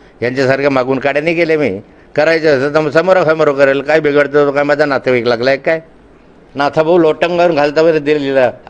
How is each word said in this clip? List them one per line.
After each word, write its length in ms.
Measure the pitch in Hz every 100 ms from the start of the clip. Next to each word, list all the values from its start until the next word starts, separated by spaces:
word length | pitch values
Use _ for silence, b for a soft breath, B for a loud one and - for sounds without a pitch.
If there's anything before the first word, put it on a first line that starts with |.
| B B
यांच्यासारख्या 480 | 120 127 131 135 143
मागून 280 | 135 127 135
काड्या 240 | 139 143
नाही 140 | 160 170
केले 200 | 165 156
मी. 240 | 127 95 - B B -
करायचं 420 | 156 165 156 135
असं 160 | 143
तर 60 | 151
मग 100 | 151
समोरासमोर 640 | 143 180 185 156 160 151
करेल. 300 | 139 135 139
काय 180 | 139 160
बिघडतं? 460 | 147 143 139 147 143
तो 60 |
काय 100 | 139
माझा 220 | 143 143
नातेवाईक 420 | 147 131 131 123 117
लागलाय 300 | 117 127 135
काय? 240 | 165 160 160 - - - _ - -
नाथाभाऊ 440 | 131 143 160 160 180
लोटांगण 560 | 160 143 170 175 175
घालता 280 | 147 147 147
बरं 220 | 165 156
दिल्लीला. 480 | 143 151 139 135 120 -